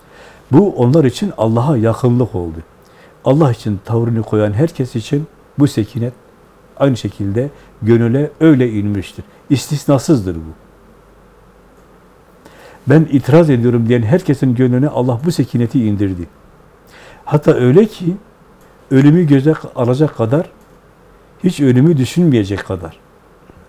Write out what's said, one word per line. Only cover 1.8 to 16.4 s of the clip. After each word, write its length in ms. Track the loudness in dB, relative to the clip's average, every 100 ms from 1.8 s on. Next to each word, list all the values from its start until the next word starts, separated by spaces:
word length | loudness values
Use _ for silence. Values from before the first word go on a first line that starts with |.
| 0 0 0 0 -2
oldu. 240 | -4 -8 -12 -16 _ _ _ -20 _
Allah 280 | 0 2 2
için 280 | 0 -4 -6
tavrını 380 | -4 -2 -2 -2
koyan 300 | -2 -2 0
herkes 440 | 0 -2 -4 -8 -8
için 300 | -4 -6 -6 _ _ 0
bu 80 | 0
sekinet 460 | 0 -6 -6 -8 -10 _ _ _ _ _ -4
aynı 200 | -2 -2
şekilde 540 | -6 -8 -6 -4 -6 -10 -20 -6
gönüle 480 | 2 2 2 0 -4 0
öyle 300 | 2 4 2
inmiştir. 540 | -2 -4 -6 -8 -14 -20 _ -4
İstisnasızdır 840 | -4 -2 -6 0 0 0 -2 -2 -8
bu. 160 | -10 -18 _ _ _ _ _ _ _ _ _ _ _ _ _ _ _ _ _ _ -20 -20 -20 -10 0
"Ben 200 | 2 2
itiraz 400 | 0 2 2 4
ediyorum." 380 | 2 2 0 2
diyen 140 | 0
herkesin 520 | 2 0 0 -2 0
gönlüne 340 | 0 0 0 0
Allah 320 | -2 -2 -2
bu 80 | -2
sekineti 520 | -2 -2 -2 -2 0
indirdi. 440 | -2 0 -2 -6 -12 _